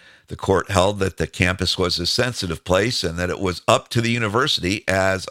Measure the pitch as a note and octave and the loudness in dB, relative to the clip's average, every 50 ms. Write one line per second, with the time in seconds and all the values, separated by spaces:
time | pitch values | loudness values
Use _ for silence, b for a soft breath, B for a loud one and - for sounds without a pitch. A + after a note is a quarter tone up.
0 | B B B B B B - - - - G2 E2+ - - G2 F2+ F#2 G#2 G#2 G2 | B B B B B B -12 -8 -4 -2 0 0 0 2 2 4 4 4 2 0
1 | F#2+ F2+ - - D#2+ - - - F#2 F2+ F#2 - F#2 - - - F2+ F2 - E2+ | -2 -2 -2 -4 -6 -6 0 0 0 0 0 0 -2 -2 0 0 0 0 0 -2
2 | F2 - - - B2 B2+ A#2 - F#2+ F2 D#2+ - _ - F#2 F#2+ G#2+ B2+ B2 - | -2 -2 0 0 0 -2 -2 -6 -6 -6 -6 -8 _ 2 2 4 4 2 0 -2
3 | - E2+ E2 F2 F2+ F2+ D2+ - G2 F#2 F2 - - - A2+ C3+ - - - A#2+ | -4 -4 -2 -2 -2 -2 -2 -2 -2 -2 -2 -2 2 2 2 2 2 -2 -2 0
4 | A2+ A#2 A#2 A#2+ A2+ G#2 G2+ B2 C#3+ D#3 - - F2 F2+ G#2 - - - F#2 F#2+ | 0 2 0 0 0 0 0 0 0 2 0 0 0 -2 -2 -2 -2 0 2 2
5 | F#2+ F#2+ F#2+ F#2 - - | 2 2 0 -2 -4 -2